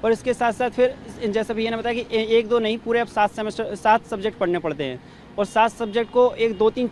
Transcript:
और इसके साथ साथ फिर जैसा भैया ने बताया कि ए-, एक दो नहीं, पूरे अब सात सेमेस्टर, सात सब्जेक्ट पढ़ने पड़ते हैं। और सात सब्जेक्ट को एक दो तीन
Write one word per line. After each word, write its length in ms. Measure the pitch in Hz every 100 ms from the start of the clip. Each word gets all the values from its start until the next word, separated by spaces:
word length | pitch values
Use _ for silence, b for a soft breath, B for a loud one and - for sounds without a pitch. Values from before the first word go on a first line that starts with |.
और 80 | 226
इसके 220 | 226 262
साथ 180 | 240 240
साथ 180 | 220 247
फिर 240 | 247 254 269 - - 233
जैसा 260 | 208 214
भैया 160 | 220 226
ने 60 | 226
बताया 260 | 226 240
कि 140 | 226 226
ए-, 80 |
एक 240 | 220 226 214
दो 100 | 233
नहीं, 200 | 220 226
पूरे 220 | 226 233
अब 60 | 233
सात 240 | - 208
सेमेस्टर, 440 | - 214 202 220
सात 320 | 202 220 220 -
सब्जेक्ट 320 | 214 208 -
पढ़ने 200 | 185 175
पड़ते 260 | 165 151
हैं। 160 | 139 131 B B B -
और 60 |
सात 260 | 202 226 226
सब्जेक्ट 400 | - 226 208 226
को 200 | 247 247
एक 280 | - 226 196
दो 120 | 220
तीन 200 | 220 240